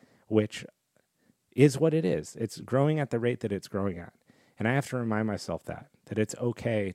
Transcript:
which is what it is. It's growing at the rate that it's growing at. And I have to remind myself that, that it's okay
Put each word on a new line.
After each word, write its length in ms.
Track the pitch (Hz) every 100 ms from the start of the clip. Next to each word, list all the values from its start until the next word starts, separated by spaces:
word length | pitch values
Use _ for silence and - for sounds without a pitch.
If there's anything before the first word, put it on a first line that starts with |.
| _ _ -
which 360 | 110 107 - - _ _ _ _ _ _ _ _ -
is 220 | 143 131
what 160 | 160
it 100 | 160
is. 320 | 175 160 - -
It's 220 | 113 -
growing 400 | 107 131 147 156
at 100 | 139
the 80 | 117
rate 220 | 120 123
that 120 | 107
it's 160 | 98 -
growing 300 | 101 98 87
at. 140 | - - _ _ _ -
And 100 | 208
I 60 |
have 140 | 135 -
to 80 | 127
remind 300 | 113 107 110
myself 380 | 95 - 82
that, 220 | - 80 - _ -
that 120 | 101
it's 160 | 110 -
okay 560 | 123 - 123 107 98